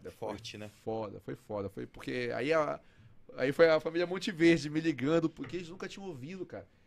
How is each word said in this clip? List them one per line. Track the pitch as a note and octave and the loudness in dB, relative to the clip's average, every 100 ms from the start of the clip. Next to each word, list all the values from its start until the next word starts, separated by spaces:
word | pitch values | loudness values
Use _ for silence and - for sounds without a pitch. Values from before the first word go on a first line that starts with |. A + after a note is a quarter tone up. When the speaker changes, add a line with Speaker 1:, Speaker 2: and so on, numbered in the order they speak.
Speaker 1:
foi | F2+ | -14
Speaker 2:
Forte, | - A2 G#2 G#2+ G#2 | -10 -8 -8 -10 -14
né? | G#2+ - | -14 -12
Speaker 1:
foda, | - A2 G#2+ G2 | -8 -6 -6 -10
foi | - C3+ | -12 -14
foda. | - G#2 G2 | -8 -6 -6
Foi | - A#2+ | -8 -12
porque | - - B2+ A#2+ | -12 -8 -4 -4
aí | A#2 C3+ | -2 0
a, | D#3+ D3 D3 - - - - - C3+ | 2 0 -4 -10 -20 -20 -20 -14 -2
aí | C3 | 0
foi | C#3+ E3 | 6 8
a | D#3 | 6
família | D#3+ E3 E3+ | 2 0 0
Monteverde | F#3 A3 D#3+ E3+ E3 D3 | -2 -4 4 8 6 4
me | D3+ | -2
ligando, | D#3+ C3+ C3+ E3 D#3+ | 0 0 2 4 2
porque | - - F3 | -2 -8 -8
eles | D#3+ | -8
nunca | E3 F#3+ | -10 -12
tinham | - G3 | -10 -10
ouvido, | C#3 C#3 F#3 F3+ | -10 -10 -12 -12
cara. | G#2+ F2 _ | -14 -16 _